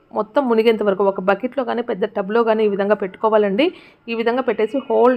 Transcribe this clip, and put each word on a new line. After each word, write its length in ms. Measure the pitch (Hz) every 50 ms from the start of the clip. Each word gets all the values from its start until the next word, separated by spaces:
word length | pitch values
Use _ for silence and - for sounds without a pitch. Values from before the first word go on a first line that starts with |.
| _ _ - 220
మొత్తం 220 | 208 214 - 285 277 240
మునిగేంత 340 | 226 220 220 233 220 208 208
వరకు 160 | 202 190 190 202 196
ఒక 100 | 190 196 185 196
బకెట్‌లో 340 | 196 190 - 247 - 277 247 233
కానీ 120 | 226 233 240 240
పెద్ద 140 | 214 180 220 - -
టబ్‌లో 260 | 208 196 190 214 240 226 226
కానీ 120 | 220 220 220
ఈ 40 | 208 202
విధంగా 200 | 190 196 202 214 202 208
పెట్టుకోవాలండి. 600 | 185 - - - 220 220 214 208 202 190 220 302 370 359 - - - _ _ _ 240
ఈ 40 | 233 226
విధంగా 220 | 226 233 233 269 247 247
పెట్టేసి 280 | 214 233 214 220 294 269 247
హోల్ 280 | - 226 220 233 254 254